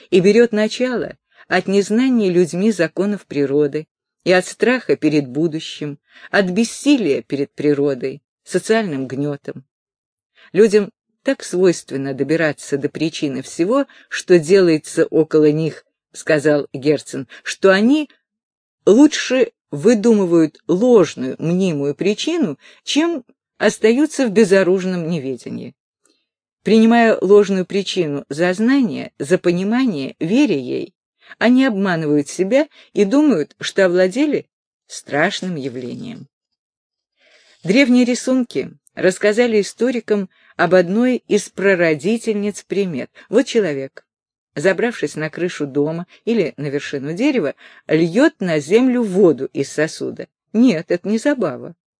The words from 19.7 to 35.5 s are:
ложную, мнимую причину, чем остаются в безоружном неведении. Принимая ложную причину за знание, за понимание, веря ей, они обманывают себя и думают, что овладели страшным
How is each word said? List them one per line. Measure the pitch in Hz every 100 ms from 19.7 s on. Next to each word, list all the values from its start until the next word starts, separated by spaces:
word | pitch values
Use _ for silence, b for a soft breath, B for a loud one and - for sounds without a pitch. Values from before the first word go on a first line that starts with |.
| 143 180 240 226 214 185 170 156 - -
ложную, | 180 247 233 156 - 127 -
мнимую | 151 180 190 147 139 143
причину, | 180 208 - 339 214 135 b b
чем | - 277 339 330 - _ _ -
остаются | 208 - 214 240 302 - 247
в |
безоружном | 190 202 196 175 190 185 180 160
неведении. | 170 131 123 - 120 123 - _ _ _ _ _ _ _ _
Принимая | - 220 226 233 226 196
ложную | 185 208 196 190 175
причину | 190 190 190 156 143 -
за | 143 180
знание, | 185 226 277 226 127 123 -
за | 139 180
понимание, | 175 175 190 240 269 151 131 -
веря | 160 233 285 147
ей, | 123 131 - _ _ _ B B
они | 226 254 269
обманывают | 196 196 165 156 147 143
себя | - 190 262 311 b b
и | -
думают, | 202 277 302 185 143 _
что | - - 185
овладели | 180 185 233 302 202 - _ _ _ _
страшным | - - 139 175 - 185